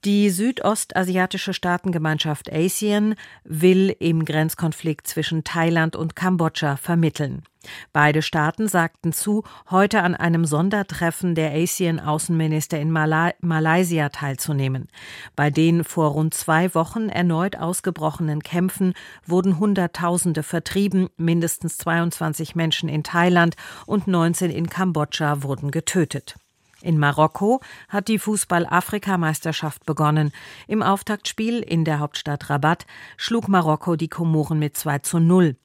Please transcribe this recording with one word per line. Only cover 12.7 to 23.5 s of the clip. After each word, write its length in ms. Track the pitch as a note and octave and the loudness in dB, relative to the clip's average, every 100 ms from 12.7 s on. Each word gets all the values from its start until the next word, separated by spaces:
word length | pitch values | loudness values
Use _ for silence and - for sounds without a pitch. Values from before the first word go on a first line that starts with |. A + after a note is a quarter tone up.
| D#3+ | -2
in 100 | D3+ | 0
Mala-, 440 | D#3+ D#3 D#3 E3+ - | 0 2 2 0 -2
Malaysia 680 | F3 D#3+ D#3+ E3 F3+ E3 C#3+ | -2 0 2 2 2 0 -2
teilzunehmen. 800 | - C#3+ C3+ - C#3+ C3+ C3 - - - - - - | -4 -6 -6 -2 -2 0 -4 -8 -18 -20 -18 -12 0
Bei 140 | D3 | 0
den 340 | C#3+ D#3+ E3+ | 4 4 4
vor 240 | D#3+ - D#3 | 0 0 0
rund 260 | D3 D#3+ | 2 -2
zwei 400 | - - D#3+ F3+ | -2 0 2 2
Wochen 340 | E3+ E3 A#3 A3 | 0 -2 -2 -4
erneut 460 | - F3 D#3+ F#3+ | 0 0 2 -2
ausgebrochenen 880 | - E3 F3+ - E3+ D#3 D3 D#3 D3+ | -4 -6 -4 -4 -2 -4 -2 -4 -4
Kämpfen 520 | - F3 F#3 - F#3 F3+ - - | -4 -2 -2 0 -2 -2 -10 -20
wurden 360 | - F3 F#3 E3 | -2 0 2 2
Hunderttausende 800 | G#3 G3 E3+ - F3 F3 F3 D#3+ | 2 2 0 -2 -2 0 0 -2
vertrieben, 680 | D3 E3 - F#3+ G3+ F#3 F#3 _ | -2 -6 -4 -2 0 2 0 _
mindestens 640 | E3 E3+ E3 - E3+ - | 0 2 0 -4 -8 -6
zweiundzwanzig 760 | - E3 E3+ - D#3+ D3+ D#3+ E3+ | -2 0 0 -2 -6 -4 -6 -2
Menschen 320 | E3 - D#3+ | -2 -2 -2
in 160 | D3+ | -4
Thailand 500 | D3+ F3 F3 F3 E3+ | -2 2 4 6 4